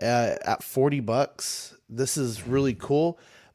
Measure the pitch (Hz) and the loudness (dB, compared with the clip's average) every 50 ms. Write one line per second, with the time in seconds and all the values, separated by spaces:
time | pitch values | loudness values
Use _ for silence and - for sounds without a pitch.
0 | - 120 123 120 117 101 - - - - 113 - - - - 135 135 147 143 139 | 0 2 2 4 2 2 0 -2 0 -2 -2 -2 -4 -4 0 2 2 2 2 0
1 | 113 107 113 135 139 - - - - - - - - - - - _ - 113 120 | 0 0 2 2 0 0 -2 -8 -8 -8 -8 -8 -10 -14 -18 -20 _ -14 -4 -4
2 | 135 123 - 151 131 117 110 104 87 120 127 139 139 135 117 - - - 143 151 | -2 -2 0 -2 -2 -2 -4 -6 -4 0 2 2 2 2 0 -2 -2 0 2 2
3 | 160 170 170 - - - - - - _ | 2 2 0 -4 -14 -20 -20 -20 -20 _